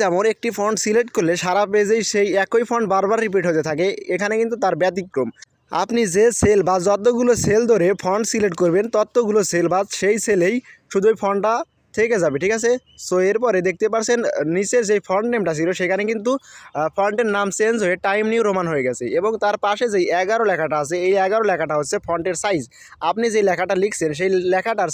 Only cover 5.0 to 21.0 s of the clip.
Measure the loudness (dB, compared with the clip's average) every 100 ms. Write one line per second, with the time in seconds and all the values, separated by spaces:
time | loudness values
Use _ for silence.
5 | -6 -4 -4 -6 -20 _ -8 -4 -2 0
6 | 0 2 2 4 2 4 2 2 2 2
7 | 2 2 2 2 2 2 4 2 2 0
8 | -2 -2 -2 0 0 2 2 2 0 0
9 | 0 0 2 0 0 0 0 0 -2 -2
10 | 0 0 0 2 2 0 -6 -20 -6 0
11 | 2 2 0 0 0 -2 -4 _ _ -2
12 | 0 2 0 0 -2 0 0 -2 _ -16
13 | -2 0 2 2 2 2 0 0 -2 0
14 | 0 0 0 -2 -2 0 0 0 2 0
15 | 0 -2 0 -2 -2 -2 -2 -2 -2 -2
16 | -2 -2 -2 -2 -4 -20 -12 -4 -4 0
17 | 0 0 0 0 -2 0 0 0 0 -2
18 | 0 0 0 0 0 0 -2 -2 -2 -4
19 | -4 -2 -2 -2 -2 0 -2 -2 0 0
20 | 0 0 0 0 0 0 0 -2 -2 -2